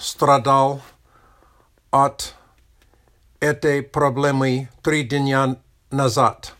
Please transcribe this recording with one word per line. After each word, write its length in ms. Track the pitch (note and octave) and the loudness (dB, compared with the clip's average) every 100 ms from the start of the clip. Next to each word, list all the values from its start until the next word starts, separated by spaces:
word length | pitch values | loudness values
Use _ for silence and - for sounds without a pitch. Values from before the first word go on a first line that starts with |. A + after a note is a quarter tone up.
страдал 800 | - - C#3+ C#3 C3+ C3+ C3+ C#3 - _ _ _ _ _ _ _ _ _ _ | -14 -2 2 4 4 2 2 -2 -12 _ _ _ _ _ _ _ _ _ _
от 460 | C3+ C#3 - - - _ _ _ _ _ _ _ _ _ _ | 0 0 -2 -14 -18 _ _ _ _ _ _ _ _ _ _
этой 420 | D3 D3 D3+ C#3+ | -4 -2 -2 -2
проблемы 880 | C#3 D3 C#3 B2+ C#3+ C3+ C3 B2+ C3 - | -4 0 0 2 0 0 0 -2 -6 -6
три 220 | D#3 D#3 | -2 -2
дня 520 | A#2+ C#3+ C#3 C3+ C3+ B2+ _ _ _ | -2 -2 0 0 0 -4 _ _ _
назад 640 | C3+ C3 C#3 A#2 - - | -2 0 2 0 0 -14